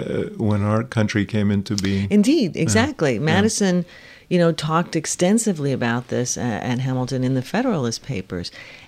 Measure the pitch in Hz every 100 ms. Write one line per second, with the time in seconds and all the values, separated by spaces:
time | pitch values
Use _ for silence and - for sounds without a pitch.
0 | - - - - 110 104 104 110 120 113
1 | 107 107 98 107 101 101 95 101 98 98
2 | 101 208 208 330 196 - 160 208 277 277
3 | 151 110 151 175 214 - 196 180 170 -
4 | - - - 175 165 160 156 160 170 160
5 | 147 - 180 226 226 160 143 123 120 117
6 | 123 117 123 - 120 104 120 131 131 131
7 | 123 127 127 131 123 202 262 180 120 -
8 | - 113 - 90 87 - - -